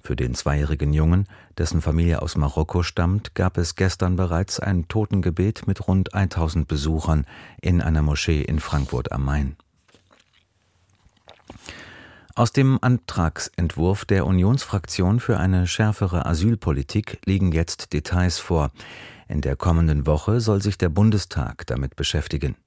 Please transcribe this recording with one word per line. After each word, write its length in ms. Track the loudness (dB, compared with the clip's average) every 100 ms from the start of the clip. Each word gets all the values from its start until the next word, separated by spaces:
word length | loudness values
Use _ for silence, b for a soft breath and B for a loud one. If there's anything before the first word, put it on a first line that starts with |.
Für 140 | -6 -4
den 180 | -4
zweijährigen 580 | -2 -2 0 0 0 0
Jungen, 340 | 2 4 2 0 B B -4
dessen 240 | -2 0
Familie 400 | 0 2 2 0
aus 160 | -2 0
Marokko 460 | 0 0 0 0
stammt, 520 | -2 0 0 0 -4
gab 220 | -2 -2 0
es 180 | -4
gestern 420 | 0 -2 0 -2 0
bereits 440 | 0 0 -2 -4
ein 260 | -2 -2 -2
Totengebet 800 | -4 0 0 0 0 -2 -2 -4
mit 220 | -4 2
rund 240 | 0 2
eintausend 560 | 0 0 0 0 0 -2
Besuchern 560 | -2 0 -2 0 0 0 B B B
in 180 | 0 2
einer 220 | 2 2
Moschee 400 | 2 0 0 0
in 180 | 0 -4
Frankfurt 520 | -2 -2 -2 -4 -4
am 120 | -4
Main. 320 | -2 -2 -2 -6 _ _ _ _ _ _ _ _ _ _ _ _ _ _ _ _ _ -20 B B B B B B B B B
Aus 180 | 0 2
dem 260 | 4 4 4
Antragsentwurf 1200 | 4 2 0 -2 -2 -2 -10 -2 -2 0 0 0
der 220 | 0 0 4
Unionsfraktion 920 | 4 4 2 0 -6 -4 -2 2 2
für 180 | 0 0
eine 280 | 2 2 0
schärfere 600 | 0 0 0 -2 -2 0
Asylpolitik 960 | 0 2 0 0 -2 0 -4 -4 -8
liegen 280 | -2 2 2
jetzt 420 | 2 -2 -4 -6
Details 460 | -6 -2 0 0 0
vor. 320 | 0 0 0 B B B B B B
In 140 | -4
der 160 | -2 -2
kommenden 500 | 2 4 4 2 2
Woche 340 | 0 2 0
soll 200 | 2 0
sich 160 | 0 0
der 140 | 0
Bundestag 760 | 4 4 4 -2 -6 -6 -8 -8
damit 300 | -4 -4 -4
beschäftigen. 600 | -2 -2 -2 -4 -4 -6